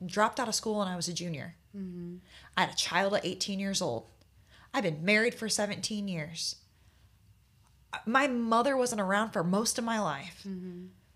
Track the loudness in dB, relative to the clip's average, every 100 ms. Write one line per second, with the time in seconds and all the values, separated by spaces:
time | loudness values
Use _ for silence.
0 | -4 2 2 2 -2 0 0 0 0 -2
1 | -4 -4 -4 -6 -8 -14 _ -12 -10 -8
2 | -10 -10 -16 -20 -6 0 0 0 0 2
3 | 4 2 0 -4 -4 -2 -2 0 0 -2
4 | -6 -16 _ _ -20 -20 -6 -2 0 0
5 | 4 4 4 0 -2 0 0 -2 -4 -4
6 | -4 -4 -6 -6 -6 -8 _ _ -20 _
7 | -20 _ -20 _ _ _ _ _ _ -10
8 | 0 2 4 2 4 4 6 4 2 2
9 | 2 2 2 0 2 2 2 0 0 0
10 | 0 -2 -6 -12 -10 -8 -8 -10 -14 -18
11 | _